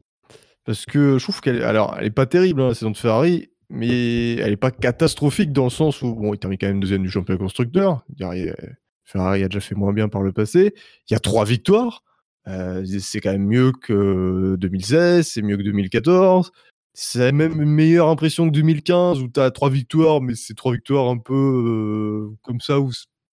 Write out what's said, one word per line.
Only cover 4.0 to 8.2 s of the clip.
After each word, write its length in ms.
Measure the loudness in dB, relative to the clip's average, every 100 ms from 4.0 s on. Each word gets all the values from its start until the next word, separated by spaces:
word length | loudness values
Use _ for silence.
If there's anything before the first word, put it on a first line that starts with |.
| 0 -2 -2
elle 180 | -2 -2
est 60 | 0
pas 120 | -2
catastrophique 840 | 0 -2 0 0 0 -2 0 0
dans 120 | 0
le 60 | 0
sens 320 | 0 -2 0
où, 120 | -6
bon, 200 | -4 -4
il 40 | -4
termine 200 | -6 -4
quand 100 | -2
même 120 | -2
deuxième 220 | 0 -2
du 80 | -2
championnat 280 | -4 -2 -4
constructeur. 680 | -4 -4 -2 0 0 -2 -6
Je 60 |
dirais, 380 | -12